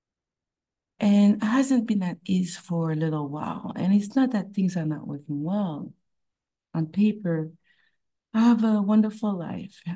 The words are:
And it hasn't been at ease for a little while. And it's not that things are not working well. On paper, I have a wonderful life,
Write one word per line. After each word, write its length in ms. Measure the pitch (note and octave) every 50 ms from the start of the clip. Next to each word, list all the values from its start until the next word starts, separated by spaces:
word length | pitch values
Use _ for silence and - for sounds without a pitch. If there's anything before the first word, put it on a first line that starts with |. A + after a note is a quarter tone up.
| _ _ _ _ _ _ _ _ _ _ _ _ _ _ _ _ _ _ _ -
And 420 | G#3+ G3+ G3+ G3+ G3+ G3+ G#3 -
it 20 | G#3+
hasn't 440 | G#3+ A#3+ C4+ C4+ C4+ C4 A#3+ A3+
been 160 | - G#3+ G3 F#3
at 160 | F3 E3+ - -
ease 320 | - F#3+ F#3 F3+ E3+ -
for 360 | - - - E3+ E3 E3 D#3+
a 40 | D#3
little 320 | D#3 D#3+ D#3+ D#3 D3+ D3
while. 460 | C#3 C#3+ D3+ - - - - - - -
And 160 | - F3 F#3
it's 240 | G3+ G#3 G3+ - -
not 140 | C4+ C4 B3+ A#3+
that 200 | G3+ F3+ - -
things 240 | G3+ F#3+ F3 F3+
are 80 | F3 D#3
not 220 | D#3 D3+ D3+ -
working 340 | - D3 C#3+ - - D3 C#3+
well. 500 | D3+ E3+ G3 G#3 G3+ F3 D3+ C#3+ - D3+ - _ _ _ _ _ _ _ _ _ _ _ _ _ _ _ -
On 100 | E3 D#3+
paper, 640 | D#3 - F#3 G#3 G#3+ G3+ G#3+ - F3 E3 D#3+ D#3 D#3+ - _ _ _ _ _ _ _ _ _ _ _ _ _ _ _
I 100 | - A3
have 220 | A3+ A#3+ A#3+ A3 A3
a 160 | A3 G#3+ G#3
wonderful 560 | G3+ G3 G#3+ A3 G#3+ A3 G#3+ - A3+ G#3 G3
life, 460 | F3 D#3+ - F#2 - - - - - - E3+ F3